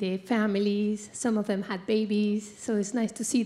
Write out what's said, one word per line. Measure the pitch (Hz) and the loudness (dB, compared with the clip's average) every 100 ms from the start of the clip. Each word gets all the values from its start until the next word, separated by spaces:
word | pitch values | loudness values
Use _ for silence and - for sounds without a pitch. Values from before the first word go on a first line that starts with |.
the | 185 185 - | -2 -2 0
families. | 233 214 196 208 202 208 214 - - | 2 2 2 2 2 0 -2 -6 -4
Some | 247 214 | 0 0
of | 208 | 0
them | 196 - | -2 -2
had | 185 185 | -6 0
babies, | 220 214 208 208 208 208 - - | 0 2 2 2 0 -4 -8 -2
so | 214 | 0
it's | 202 | 0
nice | 247 220 - | 0 -2 -2
to | 226 | 0
see | 247 | 2